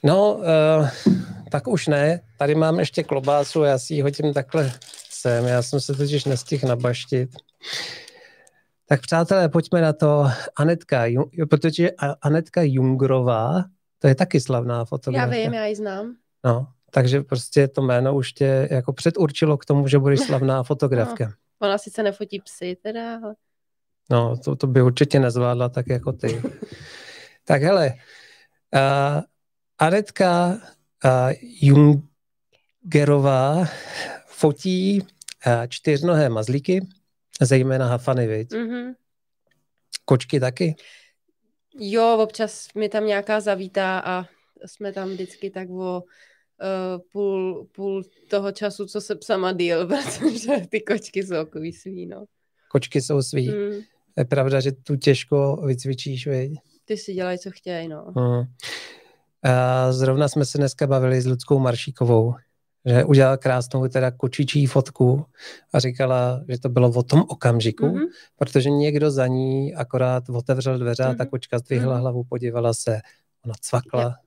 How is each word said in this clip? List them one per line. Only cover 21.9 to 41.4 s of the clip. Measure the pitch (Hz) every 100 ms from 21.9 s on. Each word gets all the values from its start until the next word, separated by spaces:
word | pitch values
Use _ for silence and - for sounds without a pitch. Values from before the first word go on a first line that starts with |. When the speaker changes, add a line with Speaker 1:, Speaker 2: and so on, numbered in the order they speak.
| -
Speaker 2:
nefotí | 208 196 208 196
psy | - - 180 180
teda, | 208 226 233 226
ale | 220 220 _ _ _ _ _ _ _
Speaker 1:
No, | 120 117 120
to, | - 139
to | 135
by | 131
určitě | 127 123 143 139
nezvládla | 127 117 123 120 123
tak | 127 123
jako | 123 127
ty. | - 113 117 123
Speaker 2:
<laughs> | - - - - - - - - _
Speaker 1:
Tak | - 147
hele, | 151 196 147 123 - - - _ _ _ _
eh, | 139 135 139 139 147 - _ _ _ _ _
Anetka, | 160 196 208 - 190 175 175 208 - _ _ _
eh, | 135 127 127 - - - 139 139 147 143 - _ _ _ _ _ _ _
Jungerová | 208 151 147 143 139 131 135 160 175 - - - - - _
fotí, | - 156 143 190 185 190 202 190 _ - - -
eh, | 120 120
čtyřnohé | - - 143 170 160 143
mazlíky, | 113 110 135 139 185 185 _ _ _ _ -
zejména | 127 131 131 131 127
hafany, | 120 - 127 113
viď? | 107 120
Speaker 2:
Mhm. | 220 233 247 247 254 _ _ _ _ _ _ _ _ _ -
Speaker 1:
Kočky | - 131 - 147
taky? | 127 127 175 156 - - _ _ _ _